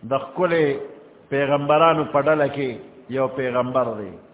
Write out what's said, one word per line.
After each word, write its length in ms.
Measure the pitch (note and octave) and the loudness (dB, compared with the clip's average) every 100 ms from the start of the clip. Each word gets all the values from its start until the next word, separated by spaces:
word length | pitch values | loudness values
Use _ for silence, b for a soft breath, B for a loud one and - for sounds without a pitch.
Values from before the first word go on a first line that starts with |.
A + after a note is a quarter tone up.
| A2+ | -2
د 40 | |
ښکلې 600 | C3+ - - F3+ E3+ D3 C3+ - - - - - | -4 -4 -2 0 2 2 0 -8 -16 -20 -20 -6
پیغمبرانو 760 | C#3 C#3 C#3+ C#3+ D3+ E3 D#3 | -2 2 0 2 4 6 4
په 180 | C3+ C#3+ | 2 0
ډله 260 | C#3+ D#3 C#3 | 2 2 0
کې 260 | C#3+ C3+ A2+ - - - | -2 -6 -6 -14 -20 -8
یو 180 | B2+ C3 | -2 -2
پیغمبر 600 | C3 B2+ B2 B2 B2+ A#2+ G#2+ | -2 -2 0 0 0 0 -4
دی۔ 200 | G2 E2+ - | -10 -14 -20